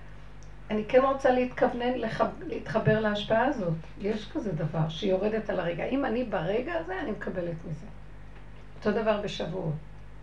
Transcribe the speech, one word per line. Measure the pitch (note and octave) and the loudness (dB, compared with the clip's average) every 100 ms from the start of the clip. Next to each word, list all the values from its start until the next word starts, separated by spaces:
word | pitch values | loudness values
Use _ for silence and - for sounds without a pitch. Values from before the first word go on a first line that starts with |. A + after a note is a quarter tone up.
| - - - - - - - | -14 -14 -16 -16 -16 -14 -2
אני | G#3+ G#3+ | -2 6
כן | B3+ | 6
רוצה | C#4 C#4 C#4 | 8 6 4
להתכוונן, | B3+ B3 - B3 A#3+ A#3+ B3+ | 4 2 2 2 2 0 0
לח-, | A3 - G#3+ - - | 0 2 0 0 -6
להתחבר | A3 - A3 G#3+ G#3+ | -6 -2 2 4 6
להשפעה | A3 G#3 - A3+ B3+ | 4 0 2 4 4
הזאת. | C#4 F3 D#3+ - - | 2 0 -2 -4 -4
יש | G3 A3 - | -2 -2 -4
כזה | D#4+ A3+ | -4 -2
דבר | D#3 D#3+ E3 D#3 | -2 0 0 0
שיורדת | - G#3 F#3 G#3 A3 G#3+ | 0 2 2 2 0 0
על | F#3 | 0
הרגע. | F3 E3+ | 0 -2
אם | - C4+ | 0 0
אני | C4+ A3+ | 2 0
ברגע | B3 G3+ D#3+ G#3+ B3+ | 0 0 2 0 0
הזה, | E4+ E4 F#4 | -2 -2 -4
אני | D4 | -4
מקבלת | G#3 - F#3 F3 E3 - | -4 -4 -4 -4 -4 -6
מזה. | D3+ - - - - - - - - - - | -8 -10 -14 -14 -14 -14 -16 -16 -16 -14 -4
אותו | G#3 G#3 | 0 2
דבר | A3 G3+ | 2 2
בשבועות. | G3+ - - F#3 E3 D3+ - - - - | 0 -4 -4 -2 -2 -4 -6 -14 -14 -14